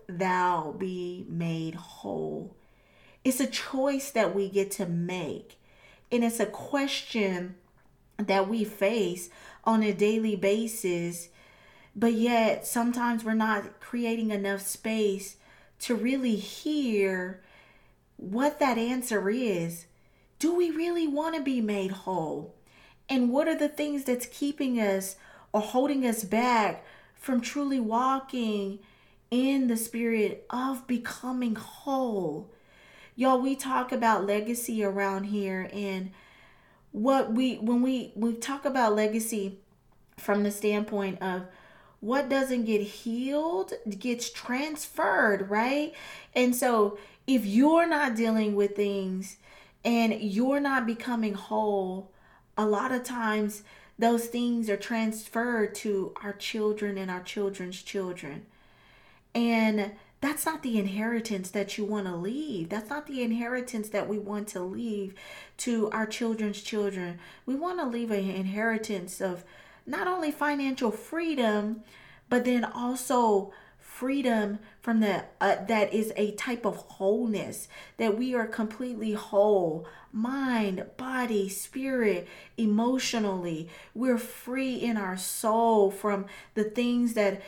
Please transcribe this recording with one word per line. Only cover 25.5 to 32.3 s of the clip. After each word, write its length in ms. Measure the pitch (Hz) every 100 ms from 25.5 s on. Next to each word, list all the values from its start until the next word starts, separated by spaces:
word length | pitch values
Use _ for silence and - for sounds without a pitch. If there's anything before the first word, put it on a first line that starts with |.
or 80 | 208
holding 440 | 208 254 285 277 254
us 180 | 220
back 600 | 185 214 247 233 202 - - - - -
from 240 | - 240
truly 400 | 233 294 277 269
walking 1000 | 214 226 262 269 269 254 226 208 196 202 - - - - -
in 380 | 240 262 277 254
the 100 | 226
spirit 680 | 226 233 233 226 202 - -
of 380 | 247 262 254 -
becoming 680 | 240 233 - 247 254 240 214
whole? 960 | - - 277 269 254 208 165